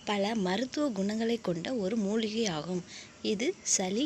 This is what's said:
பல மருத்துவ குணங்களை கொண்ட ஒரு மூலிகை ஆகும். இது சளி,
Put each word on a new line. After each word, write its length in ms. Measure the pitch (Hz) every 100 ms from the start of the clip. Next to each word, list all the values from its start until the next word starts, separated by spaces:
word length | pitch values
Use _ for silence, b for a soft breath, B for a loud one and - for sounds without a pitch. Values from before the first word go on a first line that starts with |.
பல 200 | - 208 202
மருத்துவ 500 | 233 185 196 254 302 294
குணங்களை 440 | 190 196 220 226 233
கொண்ட 300 | - 165 170
ஒரு 220 | 254 185 233
மூலிகை 480 | 196 226 214 220 214
ஆகும். 360 | 156 170 180 - B B B
இது 240 | 214 202 285 403
சளி, 400 | - - 185 208